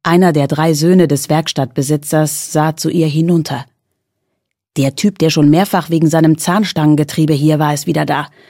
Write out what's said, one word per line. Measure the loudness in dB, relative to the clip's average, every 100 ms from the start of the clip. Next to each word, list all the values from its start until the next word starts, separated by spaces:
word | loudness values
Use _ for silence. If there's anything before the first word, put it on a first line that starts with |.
einer | 0 4 4
der | 2 0
drei | 0 0
Söhne | 2 2 4 2
des | 0 -2
Werkstattbesitzers, | -2 -2 -4 -4 -4 -2 -4 -2 -2 -2 -4 -6
sah | -2 -2 -2
zu | -4
ihr | 0 0
hinunter. | 0 0 0 -2 -8 -12 _ _ _ _ _ _ _ _ _ _ -2
„Der | -2
Typ, | 0 -4 0
der | 0
schon | 4 4
mehrfach | 4 2 -2 -2
wegen | 0 2
seinem | 2 2 2
Zahnstangengetriebe | 0 -2 -2 0 0 2 0 -2 0
hier | 0 0 0
war, | -2
ist | -2 -4
wieder | -4 -2
da. | -4 -6 _